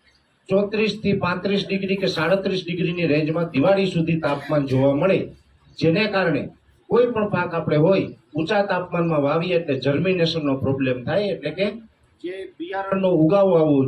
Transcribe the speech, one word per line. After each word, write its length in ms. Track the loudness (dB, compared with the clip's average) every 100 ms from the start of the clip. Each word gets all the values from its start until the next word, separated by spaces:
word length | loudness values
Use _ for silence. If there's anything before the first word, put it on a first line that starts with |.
| _ _ _ _ -2
ચોત્રીસ 460 | 0 0 0 -2 -2
થી 160 | -2 0
પાંત્રીસ 380 | -2 -2 -2 -2 -2
ડિગ્રી 340 | -4 -2 -2
કે 60 | -2
સાડત્રીસ 480 | -2 0 0 0 -4
ડિગ્રીની 460 | -4 -4 -4 -2 0
રેન્જમાં 380 | 0 0 -2 -2
દિવાળી 400 | 0 2 2 2 0
સુધી 260 | 0 0
તાપમાન 380 | -2 -4 -2 -2 0
જોવા 240 | 2 2 2
મળે, 180 | 2 0 -2 -12 _ _ _ -2
જેને 260 | 0 2 0
કારણે 280 | 0 0 -2 -4 -12 _ _ 0
કોઈ 220 | 2 2
પણ 180 | 2 -2
પાક 180 | -2 -2 -4
આપણે 200 | 0 2
હોય 220 | 4 4 0 -8 _ -6
ઊંચા 260 | -2 0 0
તાપમાનમાં 500 | -2 -2 -2 0 2 2
વાવીએ 300 | 0 0 0
એટલે 160 | 0 -2
જર્મિનેશનનો 680 | 0 0 0 2 0 0 -2 -2
પ્રોબ્લેમ 320 | -2 -2 -2 -2 -2
થાય, 220 | -2 -2
એટલે 160 | -4 -6 -4
કે 80 | -4 -4 -14 _ _ _
જે 100 | -12 -12 -14 -12
બિયારણનો 520 | -8 -8 -4 -2 2 4
ઉગાવો 280 | 4 4 4 4
આવવો 200 | 4 2